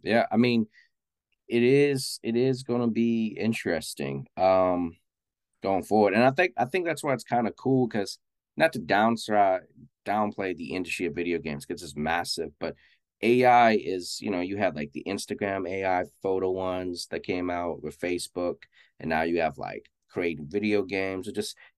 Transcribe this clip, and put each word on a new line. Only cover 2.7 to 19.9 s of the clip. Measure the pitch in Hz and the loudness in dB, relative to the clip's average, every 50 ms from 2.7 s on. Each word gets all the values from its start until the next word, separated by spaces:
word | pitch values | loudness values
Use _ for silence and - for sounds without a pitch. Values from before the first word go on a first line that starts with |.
| 120 120 120 117 | -2 0 0 0
be | 107 113 113 117 117 113 110 110 98 - | 2 2 2 2 2 0 0 -2 -4 -2
interesting, | 95 113 110 - - 98 85 80 - - - - 73 69 69 69 69 - _ | -2 -2 -2 -2 -2 -2 -2 -2 -4 -8 -8 -6 -6 -6 -6 -8 -10 -10 _
um, | - 92 95 92 92 92 92 90 87 87 85 82 _ _ _ _ _ _ _ _ _ _ _ _ _ - | 2 4 6 6 6 6 4 2 0 -2 -4 -6 _ _ _ _ _ _ _ _ _ _ _ _ _ -2
going | 95 98 95 - | 0 0 0 0
forward. | - 101 107 104 101 95 | 2 4 4 4 6 6
And | 110 120 | 6 4
I | 131 135 | 4 4
think, | - 175 185 - | 4 0 0 2
I | - - | -2 -4
think | 135 - 185 175 | 0 0 -2 -2
that's | 170 156 143 - | -2 -4 -4 -2
why | 151 135 | -2 -2
it's | 117 - | -2 -2
kinda | - 131 120 117 104 87 | -2 0 0 0 0 -4
cool, | - - 131 131 131 127 | -4 0 2 2 2 2
'cause | 113 - 110 98 - - - _ _ _ _ _ _ _ | 2 0 -4 -4 -4 -8 -14 _ _ _ _ _ _ _
not | - 156 160 - | 0 0 0 0
to | 127 | -2
downside, | 87 78 95 101 110 117 117 110 - - 107 104 101 98 92 92 - _ _ - - - _ _ _ | -2 2 4 4 4 4 2 0 -2 0 4 4 4 4 4 0 -4 _ _ -20 -20 -20 _ _ _
downplay | - 101 107 107 104 104 - 98 95 92 | -2 0 0 0 -2 -2 -4 -4 -4 -4
the | 78 87 - - | -6 -6 -6 -4
industry | 95 90 87 - - 90 | -6 -4 -4 -4 -4 -4
of | 85 71 | -4 -2
video | 80 87 85 85 82 | -4 -2 -2 -2 -2
games, | 78 78 76 71 - | -2 -6 -8 -8 -8
'cause | _ 87 76 87 | _ -10 -10 -10
it's | 76 71 | -12 -8
massive, | 73 76 78 82 85 90 - - - 80 76 - _ | -6 -2 -2 0 -2 -2 -4 -6 -6 -6 -8 -8 _
but | 92 80 - _ _ _ _ _ _ _ _ _ - | -8 -8 -8 _ _ _ _ _ _ _ _ _ 2
A | 110 120 127 123 | 2 4 6 6
I | 123 120 120 120 113 110 | 6 8 8 8 6 6
is, | 104 64 73 95 92 87 - - - | 4 0 -2 -6 -6 -6 -8 -10 -8
you | - 110 98 | -6 -4 -4
know, | 87 | -2
you | 90 92 98 | -4 -4 -2
have, | 101 104 92 - | 0 0 -2 0
like, | 76 76 73 _ | -2 -8 -8 _
the | - - | -10 -8
Instagram | - 98 107 - - - - 104 101 98 95 95 85 | -6 -6 -6 -6 -8 -6 -4 -4 -4 -2 -4 -4 -6
A | 92 95 95 | -6 -4 -2
I | 95 92 90 92 - _ _ - | 0 0 0 -2 -4 _ _ -4
photo | 95 95 95 92 92 | -2 -2 0 0 -2
ones | 92 92 92 92 90 90 92 92 90 85 - - - | -2 -2 -2 -4 -4 -4 -4 -6 -8 -8 -10 -8 -8
that | 87 - | -10 -6
came | - 95 90 90 90 | -4 -4 -4 -2 -4
out | 87 87 87 87 80 85 | -4 -4 -4 -4 -6 -6
with | 78 73 - - | -8 -12 -10 -6
Facebook, | - 87 90 90 - - _ 92 90 87 - - - _ _ _ _ _ _ _ | -6 -4 -4 -4 -6 -8 _ -4 -4 -4 -4 -6 -12 _ _ _ _ _ _ _
and | - 78 | -6 -2
now | 80 78 80 | -2 0 0
you | 85 85 85 | 0 0 0
have, | 82 78 71 - | 0 -2 -4 -6
like, | - 50 50 55 - _ | -10 -10 -10 -12 -16 _